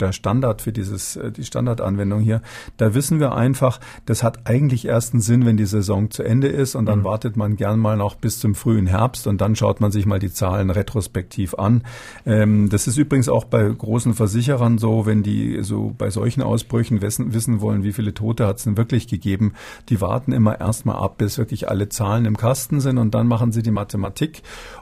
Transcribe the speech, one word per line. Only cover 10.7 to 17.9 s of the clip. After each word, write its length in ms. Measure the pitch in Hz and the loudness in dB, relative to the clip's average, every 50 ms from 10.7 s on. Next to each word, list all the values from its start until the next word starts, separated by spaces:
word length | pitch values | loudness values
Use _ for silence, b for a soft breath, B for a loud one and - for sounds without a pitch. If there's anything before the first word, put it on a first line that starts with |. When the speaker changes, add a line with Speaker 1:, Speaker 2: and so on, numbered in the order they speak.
Speaker 1:
retrospektiv 840 | 87 104 98 - - 110 95 - - 92 - - - - 95 90 - | 0 -2 -2 -2 -4 -4 -4 -4 -6 -6 -6 -6 -6 -4 -4 -4 -4
an. 300 | - 98 104 120 117 120 B B B B B B B B | -2 2 2 2 2 2 B B B B B B B B
Ähm, 420 | - 107 107 107 107 107 104 104 98 | 2 2 4 4 4 4 4 4 4
das 180 | 104 101 - | 2 0 0
ist 100 | 127 117 | 0 2
übrigens 320 | 151 143 143 143 135 117 135 | 2 2 2 2 2 2 2
auch 160 | 123 120 - | 0 0 0
bei 240 | - 123 117 107 104 | 0 0 2 2 2
großen 460 | 117 - - 107 117 123 - 120 101 | 0 -2 -4 -2 -2 0 2 0 2
Versicherern 640 | 117 110 98 104 120 120 147 139 123 120 117 117 104 | 2 0 0 2 0 0 0 2 2 4 4 2 4
so, 260 | 113 110 110 113 104 | 2 2 2 2 2
wenn 160 | 110 107 107 | 2 2 2
die 380 | 98 104 107 107 110 117 110 101 | 2 2 0 0 0 -2 -2 -2
so 320 | 104 101 104 104 107 104 104 | -4 -4 -2 -2 -4 -4 -4
bei 140 | - 104 101 | -4 -4 -2
solchen 320 | 95 101 117 120 - 135 | -2 0 -2 0 0 0
Ausbrüchen 640 | 123 107 113 113 - - 117 117 120 - 120 98 101 | 0 0 0 -2 -2 -2 -2 -2 0 0 0 0 0
wissen, 320 | 104 - - 117 - 110 | -2 -2 -2 -4 -2 -2
wissen 260 | 113 113 131 113 98 | -2 0 0 0 0
wollen, 220 | 107 107 107 101 98 | 0 0 0 0 0
wie 100 | 104 | -2